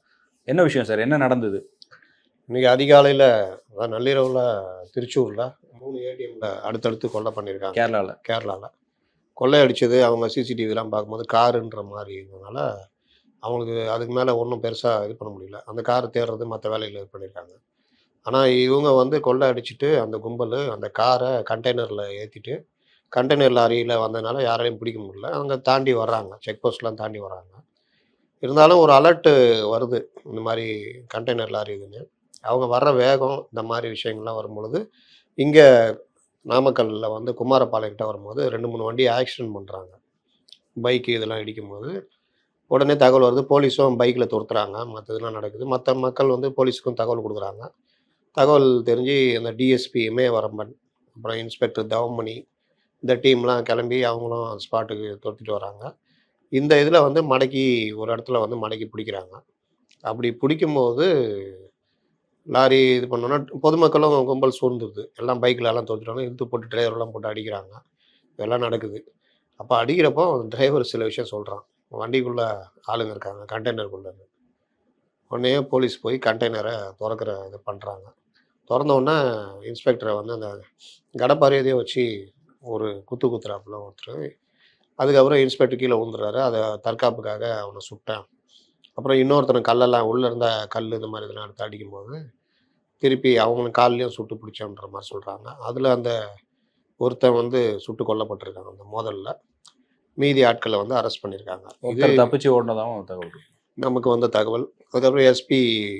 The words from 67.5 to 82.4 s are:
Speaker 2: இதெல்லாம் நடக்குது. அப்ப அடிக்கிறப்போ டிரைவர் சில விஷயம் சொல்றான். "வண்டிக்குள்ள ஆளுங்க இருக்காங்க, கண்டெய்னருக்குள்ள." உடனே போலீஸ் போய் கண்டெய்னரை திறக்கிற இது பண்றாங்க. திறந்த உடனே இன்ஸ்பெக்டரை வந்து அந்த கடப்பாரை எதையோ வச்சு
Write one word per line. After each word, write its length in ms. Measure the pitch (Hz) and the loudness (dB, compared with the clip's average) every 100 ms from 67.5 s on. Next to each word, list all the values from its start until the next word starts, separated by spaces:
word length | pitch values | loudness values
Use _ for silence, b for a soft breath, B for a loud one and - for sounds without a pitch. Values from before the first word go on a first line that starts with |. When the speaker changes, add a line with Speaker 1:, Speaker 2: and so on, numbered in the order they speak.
| 104 95 104 _ _ _ _ _ - | -10 -12 -20 _ _ _ _ _ -10
Speaker 2:
இதெல்லாம் 220 | 107 120 | -4 -2
நடக்குது. 380 | 117 110 104 104 - _ _ _ _ _ | -2 -4 -6 -14 -18 _ _ _ _ _
அப்ப 120 | 117 120 | -2 0
அடிக்கிறப்போ 480 | 120 175 156 131 175 135 110 | 2 2 2 4 0 0 -4
டிரைவர் 360 | 117 135 143 | 0 2 2
சில 200 | 120 113 | -2 -4
விஷயம் 260 | 113 120 117 | -4 -4 -8
சொல்றான். 340 | 104 101 101 - _ _ | -8 -12 -14 -18 _ _
"வண்டிக்குள்ள 500 | 110 110 131 123 120 113 101 95 _ - | -10 -2 -2 -2 -2 -4 -4 -12 _ -8
ஆளுங்க 240 | 117 110 | -4 -4
இருக்காங்க, 320 | 101 98 101 | -8 -12 -14
கண்டெய்னருக்குள்ள." 640 | 104 110 117 113 101 95 95 92 _ _ _ _ _ _ _ _ _ _ _ | -12 -8 -6 -6 -8 -12 -16 -20 _ _ _ _ _ _ _ _ _ _ _
உடனே 300 | 120 127 139 | -4 0 0
போலீஸ் 400 | 139 131 127 - | 0 0 0 -2
போய் 180 | 113 127 | -6 -2
கண்டெய்னரை 760 | 120 113 117 113 107 117 98 98 | -2 0 -2 -4 -6 -8 -10 -8
திறக்கிற 480 | 107 113 110 98 98 | -8 -6 -6 -8 -12
இது 140 | 101 | -14
பண்றாங்க. 460 | - 101 104 98 98 _ _ _ _ _ _ | -14 -12 -14 -16 -20 _ _ _ _ _ _
திறந்த 240 | 120 147 | -2 2
உடனே 200 | 135 135 156 131 110 101 98 | 2 4 2 0 -2 -8 -14
இன்ஸ்பெக்டரை 520 | 107 117 - 120 107 | -14 -4 0 0 -2
வந்து 180 | 104 107 | -4 -6
அந்த 160 | 117 107 101 - _ b b _ | -10 -10 -14 -18 _ b b _
கடப்பாரை 420 | - 123 147 139 139 | -4 0 4 4 4
எதையோ 200 | 131 131 | 2 -2
வச்சு 260 | 117 131 120 104 98 _ | -2 -2 -4 -4 -14 _